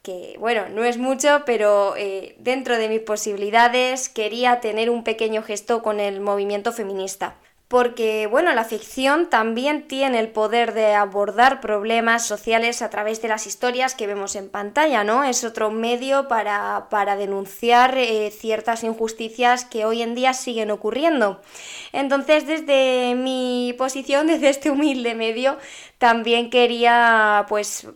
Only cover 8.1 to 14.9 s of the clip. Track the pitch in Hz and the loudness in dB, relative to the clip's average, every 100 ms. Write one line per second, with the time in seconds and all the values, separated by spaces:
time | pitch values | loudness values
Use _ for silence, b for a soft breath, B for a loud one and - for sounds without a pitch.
8.1 | 214 214 247 349 262 233 220 - - 262 | 0 0 2 2 2 0 -6 -8 -2 2
9.1 | 294 339 240 220 226 262 302 294 269 269 | 2 2 2 2 0 -2 -2 -4 -2 0
10.1 | 240 220 214 214 233 233 220 214 208 202 | 0 -2 -2 0 2 0 2 2 4 2
11.1 | 196 202 208 254 262 220 208 214 226 233 | 0 -2 4 4 4 -2 -2 0 0 2
12.1 | 233 226 208 - 226 233 233 220 - 214 | 0 0 -6 0 0 0 -2 -6 -4 -4
13.1 | 220 226 214 208 - 247 247 254 254 208 | -4 -4 -4 -4 -4 -2 0 -2 -2 -6
14.1 | 202 196 208 196 202 202 208 311 | -6 -6 -8 -10 -8 -4 0 2